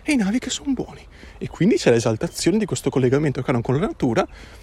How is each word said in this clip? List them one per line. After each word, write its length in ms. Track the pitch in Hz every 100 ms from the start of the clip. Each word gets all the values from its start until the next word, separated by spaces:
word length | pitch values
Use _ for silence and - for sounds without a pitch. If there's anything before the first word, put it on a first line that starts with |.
e 80 | -
i 40 | 277
navi 220 | 190 247
che 100 | 254
sono 240 | - 277
buoni. 300 | 247 - - - - - -
E 100 | 127
quindi 260 | - 185
c'è 160 | 370 -
l'esaltazione 640 | 117 117 113 170 - 175 214
di 100 | 196
questo 220 | - 135
collegamento 540 | 135 127 139 156 127
che 80 | 123
hanno 120 | 123
con 120 | 113
la 120 | 135 220
natura 380 | - 127 113 - - - -